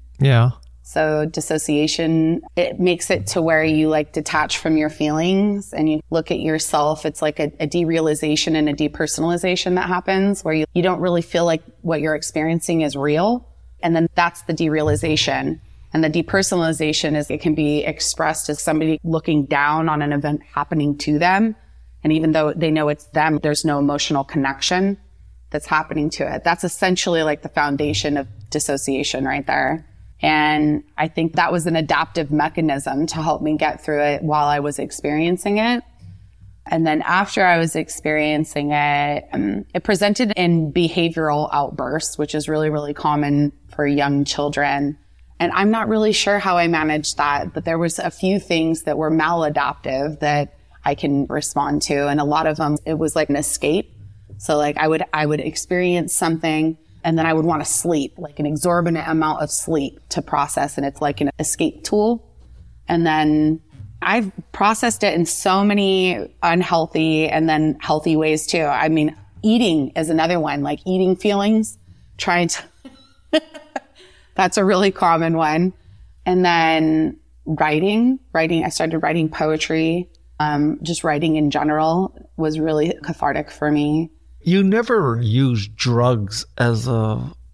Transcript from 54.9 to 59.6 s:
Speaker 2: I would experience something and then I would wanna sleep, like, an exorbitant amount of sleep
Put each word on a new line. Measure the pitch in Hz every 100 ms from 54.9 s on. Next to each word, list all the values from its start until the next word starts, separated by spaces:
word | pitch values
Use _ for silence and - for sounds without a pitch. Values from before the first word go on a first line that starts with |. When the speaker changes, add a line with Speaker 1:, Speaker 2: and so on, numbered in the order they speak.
| 160 -
Speaker 2:
I | 156 151
would | 151
experience | - - - 180 180 175 -
something | - 165 160 165 156 160 160 _ - 165
and | 165
then | 165
I |
would | 160
wanna | 160 156 143
sleep, | - 170 156 131 -
like, | 156 -
an | 147
exorbitant | 151 180 175 170 165 156
amount | 160 156 -
of | 151
sleep | -